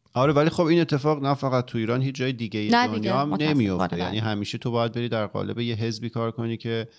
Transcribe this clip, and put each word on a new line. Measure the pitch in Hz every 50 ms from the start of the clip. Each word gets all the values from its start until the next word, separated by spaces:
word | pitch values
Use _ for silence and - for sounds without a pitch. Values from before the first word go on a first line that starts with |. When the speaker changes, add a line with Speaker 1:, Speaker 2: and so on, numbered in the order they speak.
| _ _ -
Speaker 1:
آره، | 127 127 147 156
ولی | 143 151 165
خب | 160 - 175
این | 151 165 170
اتفاق | 165 - 151 139 127 151 156 147 139
نه | 139 143
فقط | 135 - 135 127 127 123
تو | - - 117
ایران، | 110 107 117 127 131
هیچ | 135 131
جای | 131 127 131 131
دیگه | 117 117 107 98 107
Speaker 2:
نه | 107 107 160 233 247
Speaker 1:
دنیا | 247 107
Speaker 2:
دیگه، | - 107 - -
Speaker 1:
هم | 131 143 147
Speaker 2:
متاسفانه، | - - 151 156 151
Speaker 1:
نمیفته. | 139 113 98 95 85 92 87 87
Speaker 2:
بله. | 85
Speaker 1:
یعنی | 90 90 95 110
همیشه | 110 110 107 104 104 - - 113
تو | - 127
باید | 117 117 117 117 107
بری | 120 120 120
در | 117 110 107
قالب | 98 - 104 98 98 104 113
یه | 120 120 117
حزبی | 104 113 113 113 107 113 117
کار | - 113 117 113
کنی | 113 - 117 117 113
که | 110 - 117 113 113 110 113 -